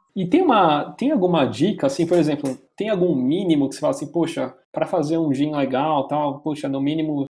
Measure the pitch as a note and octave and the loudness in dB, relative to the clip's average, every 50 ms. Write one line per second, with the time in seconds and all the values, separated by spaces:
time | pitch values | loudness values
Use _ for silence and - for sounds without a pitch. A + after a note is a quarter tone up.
0 | _ _ - G3 F3+ F3+ C#4 F4 F#4 D4 A3+ G3+ F3+ D#3 D3 D3 - - - - | _ _ -6 -6 -2 2 2 4 4 4 4 6 6 4 4 2 -2 -6 -6 -2
1 | A#3 C#4+ D#4 G3 F3+ F3+ E3+ D#3 C3 A#2 G#2+ A#2+ D#3+ G#3+ G3+ - D3 C3+ - - | -2 0 2 2 2 2 4 2 2 0 2 0 0 0 0 0 -2 -2 0 0
2 | D#3+ E3+ F3+ F3 D3+ D#3 C#3+ D3 C#3+ C3+ B2+ - _ _ _ - G3+ A3 G#3 F3+ | 0 2 4 2 4 2 0 -2 -4 -8 -8 -8 _ _ _ -6 -2 -2 0 2
3 | F3+ F3 C#3+ B2+ B2 C3+ D#3+ F#3+ G3+ E3+ D#3 C#3+ C3+ C3 - - D3+ C#3+ C3+ - | 2 2 2 0 0 0 0 0 2 2 2 2 2 0 -2 -2 -2 -2 -2 -2
4 | D3+ - - E3+ D#3 - - C#3 B2+ B2 - _ _ _ - - - - F#3+ E3+ | -6 -6 -2 -2 -2 -2 -2 -6 -6 -6 -8 _ _ _ -6 -6 -4 -2 0 -2
5 | C#3+ D3 E3 E3 E3 D3 C3 C3+ D3 D3+ D3+ C#3+ C3+ B2 - C3 D3 D#3+ D3+ C#3 | 0 0 0 0 0 0 0 0 0 -2 0 -2 -2 0 0 -2 0 0 0 -2
6 | C3+ - C#3+ D3+ D3 C#3+ C3+ - - D#3 C#3+ - - C#3 C3+ C3+ C#3 C#3+ D#3 D#3+ | -2 -2 -2 -2 -2 -2 -4 -6 -6 -8 -6 -6 -6 -6 -4 -2 -2 -2 -2 -2
7 | D#3 D#3 D3 C#3+ C3+ - | -2 -2 -2 -4 -6 -6